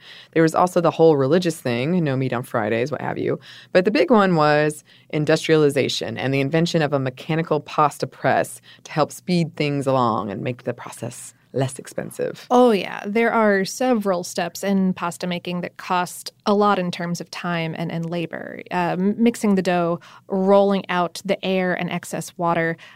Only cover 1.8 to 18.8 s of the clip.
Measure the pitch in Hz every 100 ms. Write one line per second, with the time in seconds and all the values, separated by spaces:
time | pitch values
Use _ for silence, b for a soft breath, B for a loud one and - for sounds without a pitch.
1.8 | 139 180 156 131 131 120 127 123 107 113
2.8 | 131 135 - - - 135 B B B 185
3.8 | 185 247 349 226 190 170 151 147 151 151
4.8 | b b b 156 151 160 - 160 147 139
5.8 | 117 - 92 113 127 139 139 160 170 170
6.8 | 147 143 131 127 - 160 165 156 - -
7.8 | 147 - 139 - 139 107 - - B B
8.8 | - - 147 - - 175 165 - 147 143
9.8 | 135 131 120 110 107 110 127 123 - 120
10.8 | - - - - - - _ - 135 -
11.8 | - - - - - - - 247 247 202
12.8 | - 55 208 208 233 226 214 196 190 -
13.8 | 254 233 202 180 180 - 170 - 196 196
14.8 | 190 185 170 - 180 175 180 175 170 -
15.8 | - 180 175 - - - - 202 208 196
16.8 | 180 - 175 175 170 - 175 170 160 165
17.8 | 165 165 165 175 165 - - - - 180